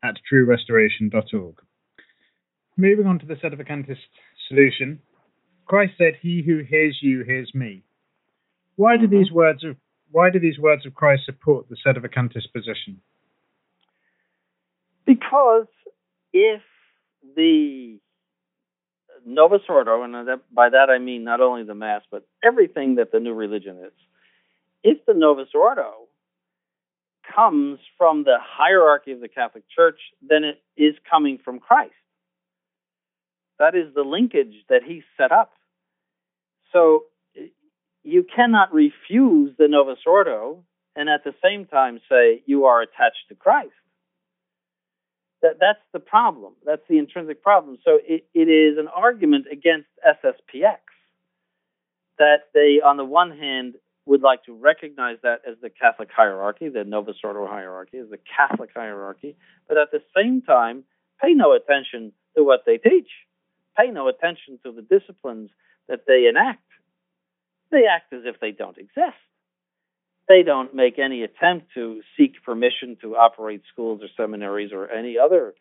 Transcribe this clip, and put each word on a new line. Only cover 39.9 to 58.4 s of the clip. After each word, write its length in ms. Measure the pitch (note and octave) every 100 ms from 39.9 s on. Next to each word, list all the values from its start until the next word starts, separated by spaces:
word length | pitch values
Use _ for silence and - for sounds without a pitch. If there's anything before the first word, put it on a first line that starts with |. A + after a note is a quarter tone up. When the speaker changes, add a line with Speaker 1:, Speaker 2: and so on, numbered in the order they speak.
| B2+ -
Speaker 2:
Ordo 580 | F#3+ F3+ A2 A#2 E3+ _ _ _ -
and 100 | D3
at 160 | D3
the 100 | C#3+ C3+
same 240 | F#3 G3+ F#3+
time 360 | D3 C3 A#2 -
say 340 | B2+ A#2+ A#2 -
you 200 | C#3+ C3+
are 160 | A#2+
attached 480 | A2+ - A#2+ - -
to 60 | G2
Christ. 360 | - C4+ - _ _ _ _ _ _ _ _ _ _ _ _ _ _ _ _ _
That, 160 | E3 D#3+
that's 200 | F3+ G#3 _
the 60 | F3
problem. 540 | F3+ G#3+ A#3 D3 G2 _ D3
That's 160 | D3+ -
the 80 | D#3+
intrinsic 440 | D3 F3+ D#3+ D3
problem. 360 | G3 G3+ D3 B2+ -
So 140 | D3+
it, 240 | D#3 E3 -
it 160 | E3+ D#3+
is 280 | D#3 D#3 D3+
an 100 | D#3
argument 520 | F3 G#3+ A#3 E3 C#3+ C3+
against 360 | C#3+ E3+ D#3+ D3 _ -
S 120 | D3
S 120 | C3+ B2+ _
P 120 | -
X 180 | F#3+ G#3+ _ _ _ _ _ _ _ _ _ _ _ _ _ -
that 320 | D3 D3 -
they, 260 | D3+ D3 C#3+
on 140 | D3 C#3+
the 80 | C3+
one 260 | D#3 F3
hand, 440 | D3+ D3 C3 B2+ A#2+ _ _ -
would 160 | C#3
like 220 | C3+ B2+
to 100 | -
recognize 640 | A2+ C#3 D#3 D#3 C#3 B2 A2+
that 180 | B2 A#2 B2+
as 60 | A2+
the 80 | A#2+
Catholic 400 | - B2 A2+ G#2
hierarchy, 540 | - G#2+ F#2+ G2 G#2+ D#3+
the 140 | B2
Novus 320 | G2+ G#2+ G#2 G2+
Ordo 240 | A2 G#2 G2+
hierarchy, 520 | G#2 F#2 F#2 F#2 B2+
as 100 | A2+
the 100 | G#2 _
Catholic 320 | -